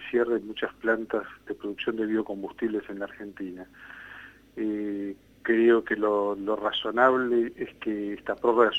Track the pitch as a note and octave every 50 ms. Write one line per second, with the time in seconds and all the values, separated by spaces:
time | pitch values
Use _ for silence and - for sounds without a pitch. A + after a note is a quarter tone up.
0 | - - A#2+ A#2+ A#2+ A#2 A#2+ G#2 G2+ G#2+ A2 - A2+ - - - - A2+ A2+ A2
1 | A2 - A2+ G#2+ - - - - - - G2+ - - G#2 G2+ - - B2 A2+ A2
2 | A2 G#2+ A2 A2 G#2 - G2+ G2 F#2+ F#2 - - A#2+ A2 G#2+ G#2 - - G2+ G2
3 | G2+ - - - G#2 G2+ F#2+ - G2 F#2 F2+ F#2 F#2 - - - - - - -
4 | - - - - - - - - _ _ - A2+ A2 G#2+ G#2+ G#2 G#2 G#2 G2+ G2
5 | G2 G2 G2 - _ _ _ _ - - A2+ A2+ A#2 A#2 A#2 A2+ A2 - A2 G#2+
6 | G#2+ G#2+ G#2 G2+ G2+ G2+ G2+ G2 G2 G#2+ A2 G2+ G#2 G#2 - - - A2 G#2+ A#2+
7 | B2+ C3 B2+ B2+ B2+ A#2+ A#2+ A#2 A#2 A#2+ - - A#2+ - - - - A2+ G#2+ G#2
8 | G#2 G2+ G2+ F#2+ - - G2+ - - A#2+ A2+ A#2+ A#2 G#2+ -